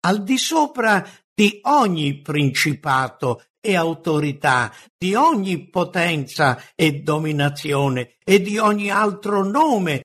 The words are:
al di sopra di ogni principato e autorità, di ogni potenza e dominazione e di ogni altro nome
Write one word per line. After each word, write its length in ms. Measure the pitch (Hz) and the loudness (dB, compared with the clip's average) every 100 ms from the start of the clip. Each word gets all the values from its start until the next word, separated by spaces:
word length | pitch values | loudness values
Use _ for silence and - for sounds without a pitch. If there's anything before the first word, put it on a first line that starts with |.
| 175 | 0
al 160 | 208 | -2
di 160 | 190 262 | -2 -2
sopra 680 | - 320 294 262 226 196 185 - _ - | 0 0 -2 -2 0 0 -2 -20 _ 0
di 240 | 208 208 - | 0 2 0
ogni 560 | 294 220 170 143 139 | 2 2 0 -2 -4
principato 1200 | - 151 139 131 156 143 147 131 131 - 135 117 _ _ | -6 -2 0 0 -2 -2 0 0 0 -4 -4 -4 _ _
e 140 | 220 185 | -2 0
autorità, 1000 | 165 165 - 151 151 143 151 127 113 - - _ | 0 -2 -2 0 -2 -2 0 2 0 -8 -20 _
di 160 | 180 | -2
ogni 560 | 208 320 269 190 170 - | 2 2 2 -2 -4 -4
potenza 880 | 185 170 180 170 156 127 - 143 123 - | -4 -2 -2 -2 -2 -6 0 0 0 -8
e 280 | - 160 143 | 0 0 0
dominazione 1120 | 160 151 156 147 143 143 151 143 143 127 123 _ | -2 -2 -2 0 -2 -2 -4 0 0 -2 -6 _
e 180 | - 196 | 2 2
di 160 | 185 208 | 2 0
ogni 320 | 214 208 202 | 0 0 0
altro 540 | 196 214 202 208 202 | 0 0 -2 -4 -2
nome 580 | 196 247 311 233 175 135 | 0 0 2 2 0 -4